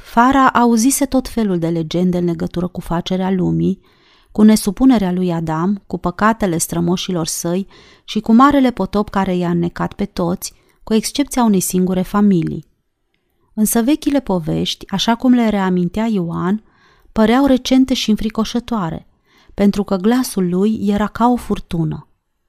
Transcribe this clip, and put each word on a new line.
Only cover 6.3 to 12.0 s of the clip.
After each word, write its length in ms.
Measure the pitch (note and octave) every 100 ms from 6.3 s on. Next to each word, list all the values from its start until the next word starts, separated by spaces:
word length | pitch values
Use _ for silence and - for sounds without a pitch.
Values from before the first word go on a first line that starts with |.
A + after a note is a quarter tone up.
| A3 G3+ E3
strămoșilor 680 | - E3+ E3+ F3+ - F3+ D#3+
săi 400 | - E3+ F3+ F#3+ - - _
și 160 | - G#3+
cu 120 | A3
marele 380 | A3+ C#4 C#4+ B3+
potop 380 | A#3+ F#3+ G#3 G#3+
care 280 | G3+ F#3+ F3+
i-a 140 | F3
înnecat 420 | F3 E3+ - E3+
pe 120 | -
toți, 480 | G3+ - F3 F#3+ - - _ _
cu 100 | -
excepția 480 | A3 G#3+ - C4+ C4
unei 180 | A3+ F#3+
singure 420 | - F#3 F#3 F#3